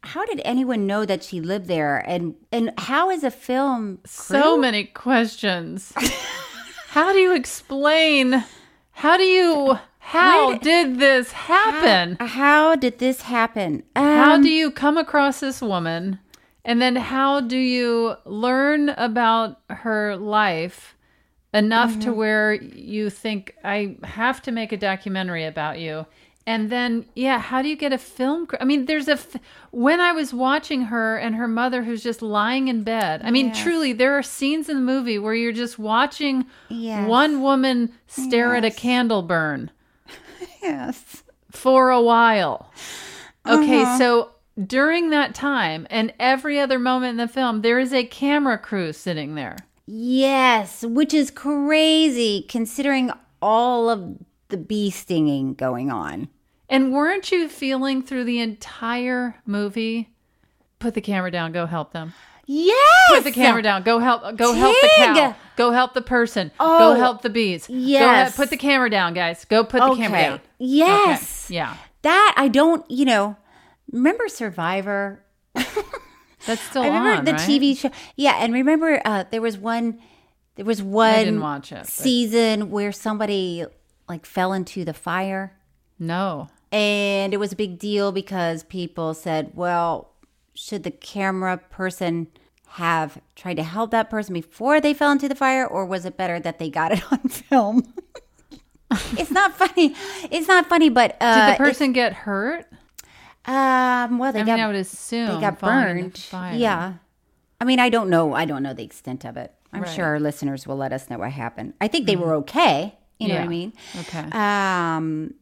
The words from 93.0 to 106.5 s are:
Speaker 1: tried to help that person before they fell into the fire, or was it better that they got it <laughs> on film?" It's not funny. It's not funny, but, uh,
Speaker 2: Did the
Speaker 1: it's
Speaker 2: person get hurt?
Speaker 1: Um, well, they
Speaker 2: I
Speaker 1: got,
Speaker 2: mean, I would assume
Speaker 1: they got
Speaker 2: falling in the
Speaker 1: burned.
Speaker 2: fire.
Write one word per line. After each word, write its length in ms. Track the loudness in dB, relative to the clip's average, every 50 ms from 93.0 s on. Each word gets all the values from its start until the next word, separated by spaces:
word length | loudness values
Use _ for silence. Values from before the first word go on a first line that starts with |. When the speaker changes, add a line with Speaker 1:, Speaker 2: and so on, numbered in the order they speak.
| -2 -4 -10 -18 _ _ _
Speaker 1:
tried 220 | -16 -10 -8 -6 -6
to 40 | -6
help 280 | -6 -4 -6 -4 -2 0
that 180 | -2 -2 -2
person 220 | -4 -8 -6 -6 -8
before 460 | -10 -10 _ _ -6 -2 2 2 4
they 140 | 4 2 0
fell 180 | 2 2 2 2
into 160 | 2 0 -2
the 60 | -4
fire, 280 | 0 0 0 2 0 -2
or 180 | -2 -4 -6 -4
was 180 | -4 -6 -6 -6
it 120 | -8 -8
better 240 | -6 -4 -4 -4 -4
that 180 | -6 -8 -8 -6
they 120 | -8 -6
got 200 | -4 -2 0 0
it 120 | 0 -2 -2
<laughs> 60 | -2 -4
on 60 | -2 -2 -4
film?" 640 | -6 -6 -6 _ 2 2 2 4 2 0 0 0 -8 -20 -20 _ _ -20 _ _ _ _ _ _ -20 -20 _ _ _ _ _ _ -4 -4 -4 -6 -6
It's 140 | -6 -6 -2
not 260 | 0 2 2 2 2
funny. 380 | 0 -2 0 2 2 2 2 0 -4 -14 -14 -14 -14 -12 -8
It's 180 | -6 -6 0 4
not 200 | 4 4 4 4
funny, 200 | 2 4 4 4
but, 260 | 6 4 2 2 2 0
uh, 140 | 2 4 6
Speaker 2:
Did 120 | 6 6
the 40 | 6 6
Speaker 1:
it's 60 | 4
Speaker 2:
person 340 | 4 2 2 2 0 0 2
get 200 | 2 0 0 -2
hurt? 540 | -6 -8 -6 -4 -4 -2 -4 -6 -8 -10 _ -20 -20 _ _ _ -20 -20 _ _ -20 -20 -20 -20 _ _
Speaker 1:
Um, 720 | -4 0 0 2 2 2 2 2 2 0 0 0 -2 -2 -2
well, 140 | -2 -2 -2
they 80 | -2
Speaker 2:
I 40 | 0
Speaker 1:
got, 100 | 0 0
Speaker 2:
mean, 80 | 0 0
I 20 | -2
would 80 | -2
assume 580 | -4 -6 -6 -10 -16 -12 -8 -6 -4 -4 -4 -4
Speaker 1:
they 60 | -2
got 180 | -2 -2 -4 -2
Speaker 2:
falling 300 | -2 0 2 2 2 0
in 80 | -2
the 60 | -4 -6
Speaker 1:
burned. 140 | -8 -12 -16
Speaker 2:
fire. 360 | -18 -14 -12 -12 -10 -6